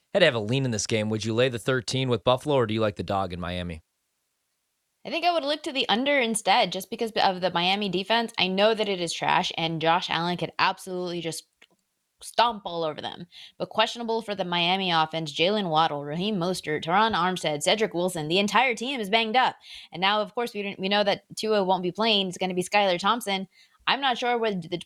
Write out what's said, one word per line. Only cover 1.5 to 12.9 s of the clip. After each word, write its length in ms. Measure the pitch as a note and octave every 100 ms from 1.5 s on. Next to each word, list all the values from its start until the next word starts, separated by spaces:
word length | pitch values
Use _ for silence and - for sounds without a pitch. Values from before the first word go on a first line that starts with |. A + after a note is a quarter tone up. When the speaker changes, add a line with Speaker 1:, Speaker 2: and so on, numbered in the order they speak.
| A#2+
Speaker 1:
thirteen 480 | - B2+ - C3 C3
with 160 | A2+
Buffalo, 320 | B2 B2 D3+ C#3
or 100 | A2
do 80 |
you 60 | A2
like 160 | G#2+ -
the 80 |
dog 300 | F2+ G2 F#2+
in 60 | F2
Miami? 400 | F2 F2+ F2 D#2+ _ _ _ _ _ _ _ _ _ _ _ _ -
Speaker 2:
I 40 |
think 160 | E4 F4
I 80 |
would 100 | E4+
look 200 | C#4 D4+
to 80 | D#4+
the 140 | C4+ -
under 280 | G#3 C#4 C#4+
instead, 520 | A3+ A3 F#3 A3+ F#3+
just 180 | F3+ -
because 220 | A3+ A3+
of 300 | G#3 G3 F#3
the 100 | F3+
Miami 380 | E3+ F3+ G3+ G3+
defense. 420 | F3+ G3 A3+ A3+ -
I 100 | F#3
know 260 | F#3+ G#3+
that 140 | G#3+ G#3
it 140 | F#3
is 100 | E3
trash, 400 | - D3 D3+ F#3 -
and 240 | E3 D#3+
Josh 280 | D#3+ F3 -
Allen 280 | D#3+ F3 F3
could 140 | E3 -
absolutely 600 | E3+ F#3 F#3+ F3+ F3+ F3
just 240 | E3 D3+ - _ _ _ _ _ _ _
stomp 420 | - - A#3 G#3+ F3+
all 180 | E3+
over 160 | D#3+